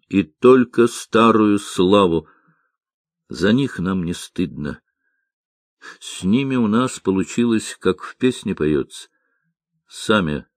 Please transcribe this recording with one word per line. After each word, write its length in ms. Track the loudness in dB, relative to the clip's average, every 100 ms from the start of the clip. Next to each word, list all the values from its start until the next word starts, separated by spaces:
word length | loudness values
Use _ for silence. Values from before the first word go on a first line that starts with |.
| _
и 160 | -2
только 640 | -2 _ 6 6 4 2 0
старую 720 | 0 -4 2 4 4 4 0
славу. 680 | -2 -2 2 4 4 0 -6 _ _ _ _ _ _ _ _ _ -16
За 260 | -2 2
них 260 | 2 0 -4
нам 240 | -4 -4
не 100 | -4
стыдно. 680 | -8 -10 -6 -6 -6 -10 -10 _ _ _ _ _ _ _ _ _ _ -20 -20
С 240 | -18 -6
ними 320 | 0 0 0 -2
у 120 | 0
нас 320 | 0 -2 -4
получилось, 760 | -2 -2 -2 -2 0 0 -4 -4
как 220 | -2 -2
в 140 | -6 -4
песне 380 | -2 -2 -6 -4
поется. 540 | -2 -2 -4 -12 -20 _ _ _ _ _ _ _ _
Сами 580 | -10 -2 0 0 -6 -10